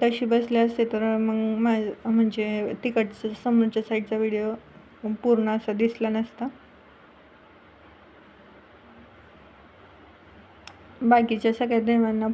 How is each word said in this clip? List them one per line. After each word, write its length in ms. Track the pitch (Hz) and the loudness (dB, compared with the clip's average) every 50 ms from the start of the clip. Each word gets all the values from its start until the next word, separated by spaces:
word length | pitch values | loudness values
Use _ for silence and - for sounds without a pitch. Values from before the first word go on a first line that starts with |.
| 233 | 0
तशी 220 | 240 233 - 247 | 0 0 -2 0
बसले 340 | 220 233 240 233 233 233 233 | 2 2 2 2 2 2 2
असते 260 | 233 233 233 - 226 | 2 2 0 -2 -2
तर 320 | 233 226 214 220 220 220 | -2 -2 -2 0 0 0
मग 420 | 220 220 220 220 220 220 220 220 220 | 0 0 0 0 -2 -2 -2 0 0
मा-, 500 | 226 233 226 220 214 202 - - - 226 | 2 2 2 0 -2 -4 -8 -6 -2 0
म्हणजे 640 | 226 226 226 220 214 226 214 214 214 214 208 - - - - | 2 4 2 2 0 -2 -4 -2 -2 -4 -4 -4 -6 -4 -4
तिकडचं 460 | 247 233 226 214 202 - - - 214 214 - - | -2 0 0 -2 -2 -6 -8 -8 -8 -8 -6 -2
समोरच्या 400 | 247 240 233 226 226 - 220 220 | 2 4 4 4 2 0 -2 -2
साईडचा 340 | - 226 220 208 - 220 | -2 -4 -4 -2 -4 -2
व्हिडिओ 360 | 220 220 220 214 208 214 214 226 233 - - - - - - - - - 214 214 - - | -2 -2 -2 -2 -2 -2 -4 -6 -8 -12 -20 -20 -20 -20 -20 -18 -10 -8 -6 -6 -2 2
पूर्ण 260 | 240 233 220 220 214 | 2 4 4 2 0
असा 240 | 220 220 - 220 208 | -2 -2 -2 -4 -2
दिसला 360 | 208 226 233 233 - 226 220 | 0 0 -2 0 -2 -4 -2
नसता. 380 | 220 220 226 - - - 233 277 - - - - - - - - - - - - - - - - - - - - - - - - - - - - - - - - - - - - - - - - - - - - - - - 233 - - 233 - - - - - - - - - - - - - - - - - - - 311 - - - - - - - - - - - - - - - - - - - | -2 -4 -4 -6 -8 -8 -8 -8 -8 -12 -20 -20 -20 -20 -20 -20 -20 -20 -20 -20 -20 -20 -20 -20 -20 -20 -20 -20 -20 -20 -20 -20 -20 -20 -20 -20 -20 -20 -20 -20 -20 -20 -20 -20 -20 -20 -20 -20 -20 -20 -20 -20 -20 -20 -20 -20 -20 -20 -20 -20 -20 -20 -20 -20 -20 -20 -20 -20 -20 -20 -20 -20 -20 -20 -20 -20 -20 -20 -20 -20 -20 -20 -20 -20 -20 -20 -20 -20 -20 -20 -20 -20 -20 -20 -20 -20 -10 -2
बाकीच्या 520 | 254 233 240 233 233 233 220 214 - 226 226 | 4 4 6 6 4 2 -2 0 0 0 0
सगळ्या 280 | - 247 240 240 226 | 0 -2 0 0 0
देवांना 460 | 220 226 233 233 226 220 220 220 220 220 | 2 2 2 2 2 2 0 -2 -2 -4